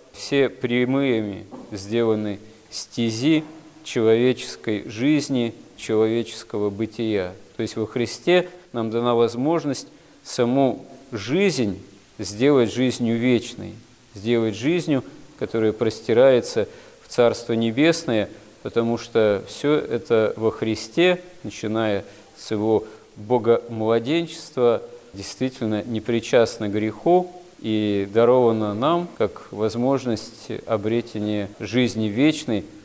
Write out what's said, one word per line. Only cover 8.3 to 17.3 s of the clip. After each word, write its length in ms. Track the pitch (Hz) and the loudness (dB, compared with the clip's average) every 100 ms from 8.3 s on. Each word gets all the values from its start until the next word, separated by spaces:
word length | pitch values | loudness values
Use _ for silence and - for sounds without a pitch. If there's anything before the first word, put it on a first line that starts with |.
| 180 175 - - | 2 2 -8 -10
нам 180 | 120 113 | -6 -4
дана 240 | 117 120 | -2 2
возможность 720 | 117 117 117 139 170 147 127 - - - - | 2 2 0 -2 0 -2 -6 -10 -20 -20 -20
саму 640 | - - 120 135 135 - - - - | -8 -2 2 2 2 0 -10 -20 -12
жизнь 720 | 107 101 165 202 139 107 90 - - - - | -8 -2 2 2 2 -2 -4 -12 -20 -18 -12
сделать 540 | 101 101 135 139 113 | -8 0 4 4 4
жизнью 460 | 120 127 113 117 117 | 0 -2 0 -2 0
вечной, 560 | 123 120 - - 98 104 - - - | 2 2 0 -12 -14 -16 -20 -20 -20
сделать 400 | 101 107 120 110 | -8 0 0 0
жизнью, 480 | 98 131 175 160 135 - - - - | -2 -2 -2 0 -2 -4 -14 -18 -10
которая 340 | - 117 110 | -4 0 0
простирается 960 | 104 113 - - 117 135 123 117 113 98 - - - | 0 -2 -2 0 4 6 6 2 -2 -4 -6 -20 -20
в 60 | - | -6
Царство 460 | - 120 | 2 2